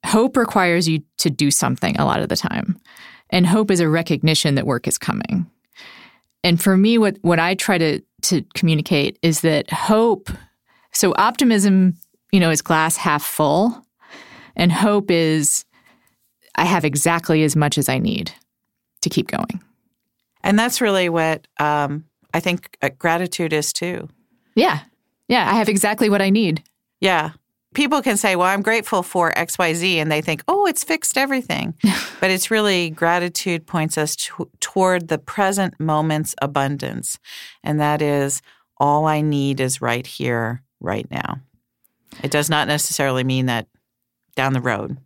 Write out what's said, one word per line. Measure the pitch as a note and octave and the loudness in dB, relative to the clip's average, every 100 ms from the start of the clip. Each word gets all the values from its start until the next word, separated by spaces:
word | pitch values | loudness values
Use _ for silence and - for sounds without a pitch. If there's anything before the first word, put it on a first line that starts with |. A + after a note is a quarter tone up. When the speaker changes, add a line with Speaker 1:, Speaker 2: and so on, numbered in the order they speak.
Speaker 1:
Hope | - A3 C4 C4+ | 2 2 2 2
requires | A#3 G#3 F3+ E3+ E3 | 2 2 2 2 2
you | D#3+ - - | -2 -4 -4
to | D#3+ | -2
do | C#3 D3 | 0 0
something | - B2+ C3 - - | 2 0 -2 -2 0
a | |
lot | - - | 0 0
of | - | -2
the | - | -4
time. | - - - F3+ _ - - - _ | -4 -4 -4 -6 _ -20 -20 -20 _
And | F#3 F3 | 2 4
hope | G#3+ G#3 | 4 2
is | F#3 | 2
a | E3 | 2
recognition | E3 E3 D3 D#3 D#3 D#3 C#3 | 2 0 0 2 2 2 0
that | - | 0
work | A#2+ - | -2 -4
is | - | -6
coming. | - - - F#3 E3+ _ _ - - - - _ _ _ | -4 -6 -4 -4 -4 _ _ -20 -20 -20 -20 _ _ _
And | F3+ E3+ | 0 2
for | G3+ F#3+ | 4 4
me, | G#3 A#3 | 4 4
what, | G#3+ G3+ | 2 0
what | E3+ E3 | 0 2
I | E3+ | 2
try | F#3+ - F3+ | -2 0 2
to, | D#3+ C#3+ _ _ | 2 0 _ _
to | - E3 - | -2 -2 -2
communicate | - E3 D#3 D3+ D#3 C#3+ - | -2 2 2 2 0 0 0
is | E3+ D#3 | -2 2
that | E3 D3+ - | 0 0 -2
hope, | D#3+ - G#3+ A3+ G3 - - - _ _ _ _ | -4 2 2 4 0 -4 -12 -14 _ _ _ _
so | - F#3+ - | 0 0 2
optimism, | G#3+ A#3 B3+ G#3+ G3 F#3+ F#3 E3+ _ _ _ | 0 4 4 4 4 6 4 2 _ _ _
you | G3 | 2
know, | E3 | 4
is | D#3 | 0
glass | - D#3+ D#3+ - | 2 2 2 0
half | F3 D3 | 0 0
full, | - - D3 D#3 A3+ A#3 _ _ _ - - - - - | -2 0 2 2 0 -2 _ _ _ -20 -20 -20 -14 0
and | F3 | 2
hope | D#3+ G#3 G#3 G3+ | 4 2 2 2
is, | E3+ D#3+ D#3 C#3+ - - _ _ _ _ _ _ _ _ | 2 2 2 0 -2 -6 _ _ _ _ _ _ _ _
I | - | -2
have | E3+ F#3 | 2 2
exactly | D3+ C#3+ E3+ E3+ E3 D#3 | 0 0 0 0 2 2
as | D#3 | 4
much | D#3 D3 D3 | 2 2 0
as | C#3+ | -2
I | C3 | -2
need | - - - - _ _ _ _ _ _ | -2 -4 -8 -14 _ _ _ _ _ _
to | E3 | -4
keep | - - | -4 -4
going. | - - F#3 _ _ _ _ _ _ _ _ | -6 -6 -10 _ _ _ _ _ _ _ _
Speaker 2:
And | - G#3 | 0 2
that's | A#3 - | 2 0
really | A3+ G3 F3 | 0 2 0
what, | E3 D#3+ D#3 _ - | 0 0 -2 _ -4
um, | D3 D3 C#3+ D3+ - _ _ | 0 0 -2 -6 -10 _ _
I | E3 | -4
think, | F3+ F3 - - | -2 -4 -8 -6
uh, | C3+ - | -6 -2
gratitude | E3+ E3+ F3+ - E3 | -2 0 -2 -4 -2
is | D#3 D3+ | -2 -2
too. | - E3+ F3+ D#3+ _ _ _ _ | -6 -6 -8 -12 _ _ _ _
Speaker 1:
Yeah. | - F4 D3+ - _ _ _ - | 0 0 0 -6 _ _ _ -2
Yeah. | A#3+ F#3 | 0 2
I | |
have | A3 G#3+ | 0 2
exactly | G3 G#3 G#3 G#3+ | 0 0 0 2
what | G3+ | 2
I | G3 | 2
need. | G#3 G3 D#3+ _ _ _ _ | 2 2 -2 _ _ _ _
Speaker 2:
Yeah. | F#3+ F3 D#3+ - _ _ _ | 0 0 -2 -10 _ _ _
People | - C#4+ D4 | -2 0 0
can | B3 G3+ | 0 0
say, | G#3 | 0
"Well, | F#3 F3+ | 2 2
I'm | G3 | 2
grateful | G#3+ A3+ G3+ G3 | 0 -2 0 -4
for | F3 F3+ E3 - | -2 0 0 0
X, | E3+ - | -4 -2
Y, | F3 | -2
Z," | E3 F#3 E3+ | 0 0 0
and | D#3 | 0
they | D3+ | -2
think, | D3+ D3+ - | -2 -4 -2
"Oh, | G4 G4+ | 0 0
it's | - | -2
fixed | - D#4+ - - | -4 -4 -2 -2
everything." | C#4 C4 B3 D3 - - | -2 -4 -4 -6 -6 0
Speaker 1:
<laughs> | G#3+ F#3 - - | 0 0 -6 -2
Speaker 2:
But | F#3+ | 0
it's | F#3 - | 0 0
really | A3 G#3 F#3 E3+ | 0 2 0 -2
gratitude | D#3+ E3 F3 F3 - F#3+ E3 | 0 0 2 0 -4 -4 -4
points | - E3+ D#3 D#3 | -4 -4 -2 -2
us | D3+ - | -4 -4
to, | - - - _ | -10 -10 -12 _
toward | - G3 F#3 F3+ D#3+ | -6 0 2 2 -2
the | D#3 | -6
present | - - G3 G3 F#3 - | -6 -2 0 0 -4 -4
moment's | D#3 D3+ D#3 D3+ D#3 - | -2 0 0 -2 -4 -4
abundance. | C#3+ C#3+ C#3 C#3 C3 - - - - - - - | -4 -2 -2 -4 -8 -8 -10 -12 -14 -20 -20 -12
And | - D3+ | -4 0
that | D3 D3+ | 0 0
is, | D3 C#3+ C#3 - _ _ _ _ | 0 0 -2 -6 _ _ _ _
"All | C#3+ D3 D#3 | 2 2 2
I | D3+ | 0
need | D3+ C#3+ C#3 C3+ | 0 0 -2 -2
is | C3 B2+ | -2 -2
right | A#2+ A#2+ B2+ | -2 -4 -6
here, | - B2+ A#2 A2+ B2 _ _ | -6 -4 -2 -4 -6 _ _
right | - G#2+ - | -6 -6 -6
now." | - - C3+ _ _ _ _ _ _ _ - | -8 -8 -10 _ _ _ _ _ _ _ -10
It | C#3 | -4
does | D3+ D3 | -2 0
not | D3+ C3+ | 0 0
necessarily | D3 - - C#3 C3 | -2 -4 -2 -2 -2
mean | C3 C3 B2+ | -2 -2 0
that | A#2 A2 _ _ _ _ _ _ - | -2 -6 _ _ _ _ _ _ -4
down | C3+ | -2
the | C3 | 0
road | B2 G#2+ - C3+ | -2 -4 -6 -10